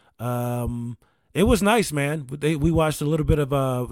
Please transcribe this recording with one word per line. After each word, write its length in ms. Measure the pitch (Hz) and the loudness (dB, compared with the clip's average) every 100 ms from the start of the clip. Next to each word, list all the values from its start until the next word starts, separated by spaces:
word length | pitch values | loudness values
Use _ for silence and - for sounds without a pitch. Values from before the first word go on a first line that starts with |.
| _ - | _ -10
Um, 760 | 117 123 120 123 120 120 120 117 _ _ _ | -6 -4 -4 -4 -4 -6 -8 -12 _ _ _
it 80 | 143 | 0
was 200 | 214 220 | 4 4
nice, 280 | 196 233 190 | 4 2 2
man. 340 | 147 143 156 139 | -2 -2 -4 -8
They, 240 | 147 147 | -4 -2
we 160 | 160 156 | 0 2
watched 300 | 160 156 147 | 2 2 0
a 20 | |
little 220 | 147 156 147 | -2 0 2
bit 140 | 156 | 2
of, 120 | 139 | 2
uh, 340 | 139 135 123 120 | 0 0 -2 -4